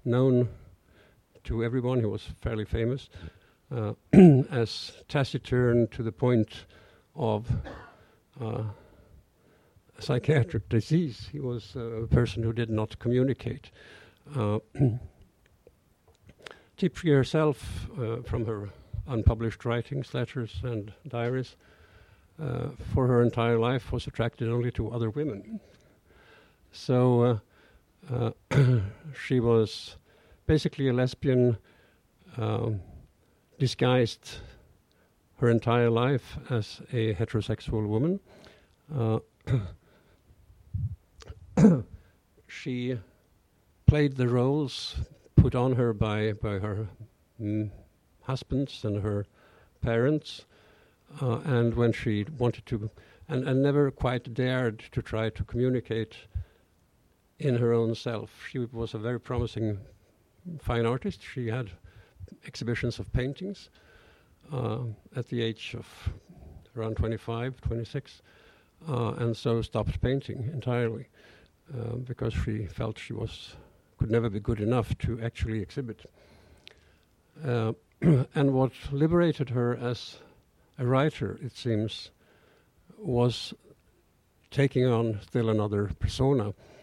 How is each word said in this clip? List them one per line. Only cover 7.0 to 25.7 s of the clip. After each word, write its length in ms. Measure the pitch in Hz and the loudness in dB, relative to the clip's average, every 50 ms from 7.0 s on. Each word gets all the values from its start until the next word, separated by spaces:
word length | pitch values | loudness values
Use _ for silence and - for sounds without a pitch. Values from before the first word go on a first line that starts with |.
| _ _ - | _ _ -6
of, 320 | - 117 110 107 104 113 - - - - - - - - - - - _ _ _ _ _ _ _ 135 | -2 0 0 0 0 0 -2 -2 -2 -4 -8 -12 -14 -16 -20 -20 -20 _ _ _ _ _ _ _ -10
uh, 220 | 120 110 110 - 110 104 101 - - - - - - - - - - _ _ _ _ _ _ _ _ _ _ _ _ _ _ - | -8 -6 -4 -4 -4 -6 -8 -12 -18 -20 -20 -20 -20 -20 -20 -20 -20 _ _ _ _ _ _ _ _ _ _ _ _ _ _ -8
psychiatric 720 | - - 139 120 - - 160 143 117 - - 113 - - | -4 -2 -2 0 2 2 4 4 2 2 -2 -4 -2 0
disease. 600 | 123 113 - - 156 170 175 143 110 - - - | 0 0 2 2 2 2 2 0 -4 -10 -14 -12
He 100 | - 147 | -10 -8
was, 340 | 139 123 120 117 - - - | -6 -6 -6 -8 -8 -12 -12
uh, 260 | 131 113 117 113 110 | -10 -10 -8 -6 -6
a 40 | 117 | 0
person 360 | 113 - 127 120 113 - 117 | 2 4 4 4 4 0 -2
who 100 | 117 113 | -2 -2
did 180 | 110 117 123 113 | -2 -2 -2 0
not 280 | 110 110 107 - - - | 0 -2 -2 -2 -6 -4
communicate. 720 | - 120 123 123 131 135 - - - 117 - 69 - - - - - - - - - - - _ _ - 147 | -2 0 2 2 2 2 0 -2 -6 -8 -8 -10 -12 -18 -20 -20 -20 -20 -20 -20 -20 -20 -20 _ _ -8 -4
Uh, 240 | 135 107 104 104 110 - _ - | -2 0 0 0 -2 -4 _ 0
<clears throat> 240 | - 143 123 110 127 - - - - - - _ _ _ _ _ _ _ - - _ _ _ _ _ _ _ _ _ _ - - _ - - - - _ _ _ | 2 2 2 2 0 -6 -12 -18 -20 -20 -20 _ _ _ _ _ _ _ -20 -20 _ _ _ _ _ _ _ _ _ _ -20 -20 _ -20 -20 -20 -20 _ _ _
Tiptree 340 | - 196 180 - - - 165 | -2 -2 -2 -2 0 2 4
herself, 800 | 143 139 127 - - 156 156 151 139 - - - - - - - - 170 | 4 4 4 4 2 2 2 2 0 -2 -6 -10 -10 -8 -10 -10 -8 -6
uh, 240 | 120 110 113 120 | -6 -4 -4 -6
from 240 | 120 - - 127 113 | -6 -4 -4 -4 -4
her 240 | 113 110 104 104 101 - - - - - - - | -4 -6 -6 -8 -12 -14 -16 -16 -12 -10 -10 -6
unpublished 580 | 139 131 113 104 - 117 110 117 113 - - - | -4 -4 2 4 4 4 4 2 -4 -4 -4 -4
writings, 500 | 123 117 120 113 - 139 139 127 - - | -2 -2 -2 -2 -4 -6 -6 -6 -4 -4
letters, 460 | 127 123 - - 135 120 107 - - | -4 -4 -4 -4 -6 -8 -6 -8 -8
and 300 | - 127 117 110 101 107 98 - - | -6 -4 -4 -6 -6 -8 -12 -18 -12
diaries, 500 | 147 120 117 117 120 131 131 127 - - _ _ - - - - - - - - _ - _ _ _ _ - | -8 -4 -4 -2 -2 -2 -4 -4 -6 -10 _ _ -20 -20 -20 -20 -20 -20 -20 -20 _ -20 _ _ _ _ -10
uh, 260 | 156 - - - - - - - - - - | -8 -6 -4 -4 -6 -6 -8 -10 -6 -2 0
for 120 | 139 131 | 2 4
her 160 | 123 127 120 | 6 6 6
entire 360 | 120 120 - 123 113 117 120 113 | 6 6 4 2 2 2 2 2
life 340 | 113 120 135 127 - - | 2 2 0 -2 -2 -4
was 140 | - 120 - | -6 -6 -6
attracted 420 | - - - 113 120 - - 120 113 | -4 -4 -2 -2 -2 -2 -4 -2 -2
only 220 | 117 123 120 123 | 0 0 -2 -2
to 200 | - - 113 107 | -2 -4 -4 -4
other 200 | 120 120 117 110 | -2 -2 -2 -2
women. 500 | 104 147 156 147 107 98 101 214 226 208 - - | -2 -2 -4 -4 -6 -8 -10 -12 -12 -12 -14 -16